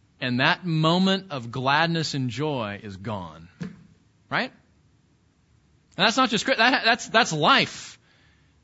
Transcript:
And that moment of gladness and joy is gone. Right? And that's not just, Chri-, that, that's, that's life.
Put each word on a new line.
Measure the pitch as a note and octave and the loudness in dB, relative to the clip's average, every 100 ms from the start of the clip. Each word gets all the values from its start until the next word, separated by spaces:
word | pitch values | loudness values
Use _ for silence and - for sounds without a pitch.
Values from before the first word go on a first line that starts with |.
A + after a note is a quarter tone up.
| _ - | _ -8
And | C3 B2 | -4 0
that | C#3+ F3+ F3+ | 2 0 0
moment | D#3+ D#3+ F3 F#3+ F#3+ F#3+ | 2 4 4 4 0 -4
of | C#3+ A#2 | -10 -8
gladness | C3 B2+ C#3+ E3 E3 D3+ | -4 0 2 2 0 -4
and | C#3+ B2+ | -4 -4
joy | A2+ D3+ C#3 G#2+ G2+ | -4 -4 -4 -6 -8
is | G#2+ F#2 | -12 -12
gone. | G2 G#2 E2+ D#2+ E2+ - - - - _ _ _ - | -8 -8 -10 -16 -18 -14 -14 -14 -20 _ _ _ -6
Right? | D3 B3+ - _ _ _ _ _ _ _ _ _ _ _ _ _ - | -4 -4 -10 _ _ _ _ _ _ _ _ _ _ _ _ _ -2
And | G#3 | 0
that's | A3+ | 2
not | B3+ | 2
just, | G#3 - | 0 0
Chri-, | C#4 | 2
that, | A#3 C4 | 2 2
that's, | G#3 A#3+ - | 0 0 2
that's | A3 B3 | 2 2
life. | D#3 E3 C4 D#3+ - - - _ _ _ _ _ _ | 2 4 4 2 -4 -18 -20 _ _ _ _ _ _